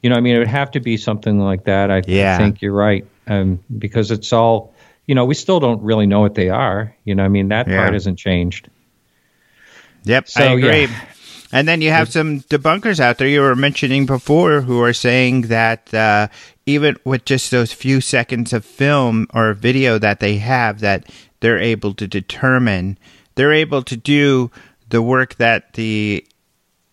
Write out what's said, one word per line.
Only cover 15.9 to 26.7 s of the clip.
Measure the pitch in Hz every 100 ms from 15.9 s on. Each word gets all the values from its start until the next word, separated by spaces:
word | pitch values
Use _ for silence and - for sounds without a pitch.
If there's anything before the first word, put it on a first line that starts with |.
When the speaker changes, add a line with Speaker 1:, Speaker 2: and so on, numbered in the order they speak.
Speaker 2:
uh, | 110 107 104 104 - - _ -
even | 147 147 -
with | 131 131 -
just | 131 -
those | 123 117
few | - 127 135
seconds | - 127 117 120 117
of | 117
film | - - 139 147 123 110 107
or | 117 110
video | 104 117 131 131 110
that | 104 101
they | 104 104
have, | 110 131 113 104
that | 104 95 - - _ _
they're | 113 104
able | 113 107 104 95
to | 98
determine, | 101 - - 131 127 120 95 95 98 _ _ _ -
they're | 139
able | 156 160 143
to | 127 117
do | 143 147 143 131 120 - - _ _
the | 117
work | 117 127 127 -
that | 117 110 -
the | - 110 107 104 101 - _ _ _ _